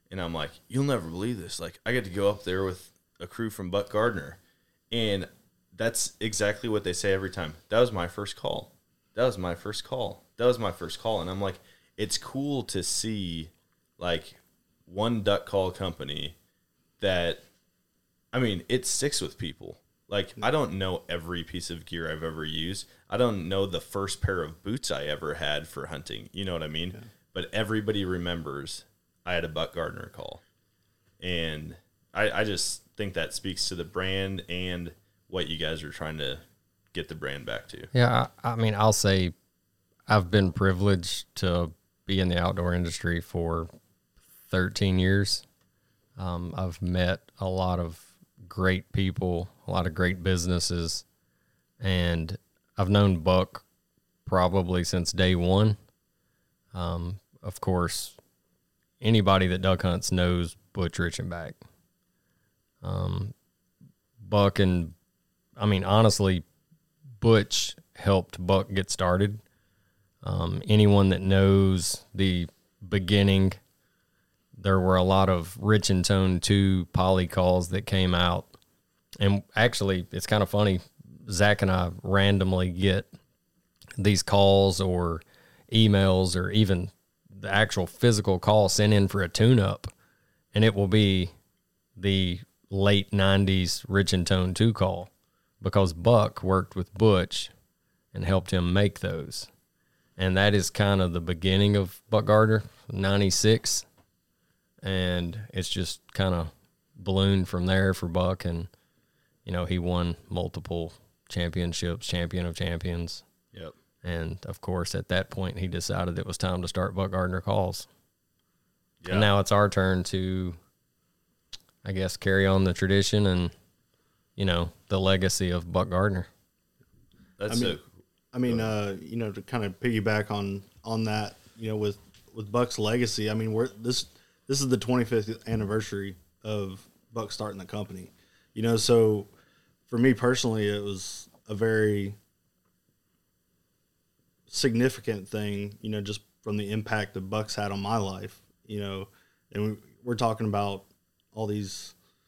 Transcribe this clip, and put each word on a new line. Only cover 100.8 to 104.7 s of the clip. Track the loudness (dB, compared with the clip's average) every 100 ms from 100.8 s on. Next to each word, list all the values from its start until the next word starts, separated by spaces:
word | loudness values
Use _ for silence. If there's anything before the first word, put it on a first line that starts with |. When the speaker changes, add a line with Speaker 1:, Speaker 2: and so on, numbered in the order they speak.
| 2 4
Speaker 3:
of | 2
the | -2
beginning | -4 -2 2 4 4 4
of | 0 -6 -2
Buck | 0 4
Gardner, | 6 6 4 -2 -12 -10
ninety-six. | -4 0 2 2 4 4 4 2 -4 -6 _ _ _ _ _ _ _ _